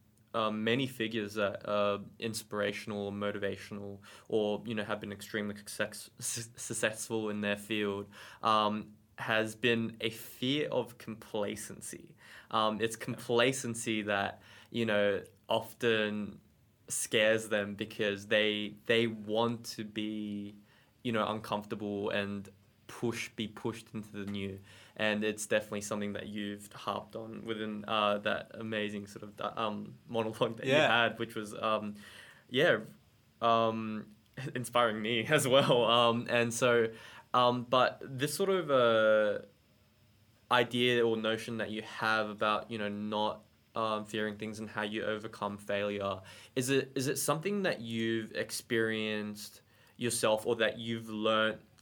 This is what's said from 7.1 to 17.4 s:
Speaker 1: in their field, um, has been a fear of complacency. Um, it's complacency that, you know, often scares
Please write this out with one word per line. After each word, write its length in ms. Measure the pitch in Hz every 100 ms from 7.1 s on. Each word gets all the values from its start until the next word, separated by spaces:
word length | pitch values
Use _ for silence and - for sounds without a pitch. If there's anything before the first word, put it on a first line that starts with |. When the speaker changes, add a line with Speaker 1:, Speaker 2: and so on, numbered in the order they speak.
| 113 107
Speaker 1:
in 120 | 104
their 160 | 104 101
field, 500 | 104 107 101 101 101 - - -
um, 460 | 113 107 107 107 104 - _ -
has 380 | - 110 110 110
been 400 | 120 117 113 -
a 80 | 113
fear 580 | - - - 127 143 147
of 260 | 127 117 -
complacency. 1200 | - 110 - 110 101 107 - - - - - - - - -
Um, 280 | 110 110 107
it's 140 | 113 -
complacency 1080 | - 117 - 117 127 131 117 113 - 110
that, 380 | 104 101 101 - - - -
you 140 | 117 113
know, 360 | 104 101 98 - _ -
often 920 | 110 - - 120 110 107 104 104 - _ _ _ _ -
scares 600 | - - 117 107 110